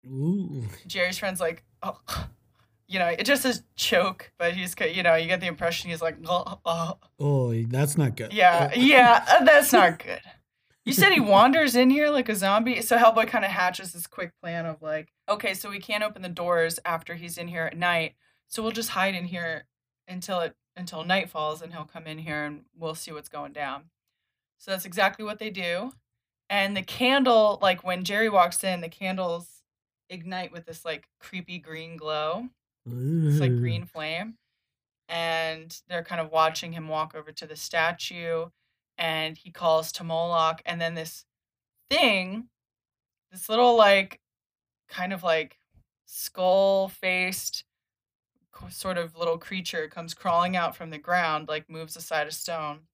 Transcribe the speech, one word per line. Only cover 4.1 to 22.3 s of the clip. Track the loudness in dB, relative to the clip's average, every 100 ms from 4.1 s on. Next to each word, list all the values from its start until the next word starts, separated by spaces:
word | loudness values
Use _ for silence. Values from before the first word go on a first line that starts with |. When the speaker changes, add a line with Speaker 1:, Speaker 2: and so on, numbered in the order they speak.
| -4 -18 _
Speaker 2:
but | -4 -2
he's, | -8 -4
ca-, | -4
you | 0
know, | 4 4
you | 2
get | -2
the | -2
impression | -2 -4 -4 -8
he's | -4
like, | -6 -6 -2
"Oh, | -2 -2 -6 -4
oh." | -4 -4 -8 _ _
Speaker 1:
Oh, | 0 0 0 -2
that's | -2 0 0 2
not | 0 0
good. | -6
Speaker 2:
Yeah, | 6 6 6 2 4
Speaker 1:
Oh. |
Speaker 2:
yeah, | 6 8 10 8 8
uh, | 6
that's | 10 8 8
not | 6 6 4
good. | -8 -10 -12
Speaker 1:
<laughs> | -20 _ _ _ _ -4
Speaker 2:
You |
said | 4 6
he | 6
wanders | 6 8 8 6 4 4
in | 6
here | 6 4
like | 2 0
a | -2
zombie? | 2 2 2 -2
So | 2 6
Hellboy | 8 6 2
kinda | 0 -2
hatches | 0 0 -2 -12
this | -12 -14
quick | -10 -12 _
plan | -10 -8 -8
of, | -8
like, | -6 -8 -8 _ -6
"Okay, | -4 -4 -6
so | -10
we | -14
can't | -6 -4
open | -4 -6
the | -12
doors | -6 -2 0 0 -2 -6
after | -6 -6 -12
he's | -12 -12
in | -10
here | -6
at | -6 -2
night, | 0 0 -2 _ _ _ _
so | -6
we'll | -6
just | -4 -6
hide | 0 0 -2
in | -8
here | -8 -8 -8 -12 _ _ _ _
until | -14 -6 -4
it, | -4 _ _ -16
until | -12 -10
night | 0 0 0
falls, | -6 -6 -6
and | -12
he'll | -16 -16
come | -16 -14
in | -14
here, | -8